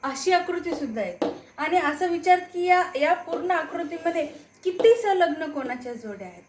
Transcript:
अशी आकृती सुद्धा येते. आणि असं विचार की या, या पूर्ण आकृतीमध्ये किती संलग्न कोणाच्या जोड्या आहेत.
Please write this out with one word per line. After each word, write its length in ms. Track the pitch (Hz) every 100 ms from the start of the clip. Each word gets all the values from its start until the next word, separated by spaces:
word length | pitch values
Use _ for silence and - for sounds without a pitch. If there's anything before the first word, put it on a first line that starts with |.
अशी 280 | 269 262 370
आकृती 380 | 359 359 349 339
सुद्धा 320 | 294 277 220
येते. 240 | 190 175 - - - -
आणि 180 | 302 359
असं 300 | 294 294 359
विचार 300 | 339 339 359 359
की 120 | 349
या, 180 | 359 359 349 262
या 180 | 302 349
पूर्ण 340 | - 330 359
आकृतीमध्ये 760 | 349 302 339 330 339 339 339 294 - - _
किती 300 | 370 359 453 480
संलग्न 480 | 440 381 339 311 311
कोणाच्या 440 | 294 254 247 247
जोड्या 320 | 226 220 196 190
आहेत. 160 | 175